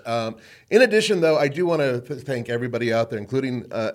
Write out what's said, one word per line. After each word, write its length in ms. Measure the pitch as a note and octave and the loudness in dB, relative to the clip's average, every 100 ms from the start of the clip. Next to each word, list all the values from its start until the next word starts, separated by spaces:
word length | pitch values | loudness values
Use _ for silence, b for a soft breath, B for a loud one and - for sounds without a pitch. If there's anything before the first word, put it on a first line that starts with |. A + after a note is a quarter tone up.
| A2+ | -6
Um, 300 | A#2 A2 A2+ B B B | -4 -4 -8 B B B
in 100 | G#3 | 4
addition, 400 | B3+ G#3+ G#3+ F#3+ | 6 4 2 2
though, 160 | D#3+ D#3 | 4 4
I 120 | C#3+ | 2
do 180 | C#3 F3 | 0 0
want 160 | D#3+ | 2
to 180 | C#3 B2 | 0 -2
th-, 220 | A#2+ C#3+ | -6 -10
thank 260 | - B2+ A#2 | -6 -6 -4
everybody 420 | A#2 B2 A#2+ A#2+ | -4 -4 -2 0
out 200 | A2+ A2+ | 0 0
there, 80 | A2 | -4
including, 520 | G#2 C3 C3 B2 - | -4 -4 -2 -4 -6
uh, 220 | A2+ A2 | -6 -6